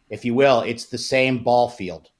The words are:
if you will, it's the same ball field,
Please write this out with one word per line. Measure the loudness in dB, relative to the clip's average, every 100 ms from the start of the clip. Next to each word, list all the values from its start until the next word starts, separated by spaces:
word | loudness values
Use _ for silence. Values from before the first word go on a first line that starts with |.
| -16
if | -8
you | -2
will, | 2 4 4
it's | 0 -6 -8
the | -10
same | -2 0 0 0
ball | 0 2 0
field, | -4 -10 -12 _ _